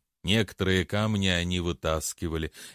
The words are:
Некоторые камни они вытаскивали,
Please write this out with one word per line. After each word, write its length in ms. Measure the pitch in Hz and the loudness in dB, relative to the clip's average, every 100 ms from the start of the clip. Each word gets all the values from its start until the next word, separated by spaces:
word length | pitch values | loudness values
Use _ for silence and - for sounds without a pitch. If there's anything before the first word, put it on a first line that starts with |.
| _ _ | _ _
Некоторые 640 | 85 110 98 - 92 92 | 0 2 0 0 2 2
камни 440 | 82 104 110 104 98 | 2 0 0 2 2
они 320 | 87 87 90 | 2 0 0
вытаскивали, 920 | 85 82 80 80 - - 85 80 78 - - | -2 -2 -2 -2 -4 -6 -4 -4 -4 -8 -20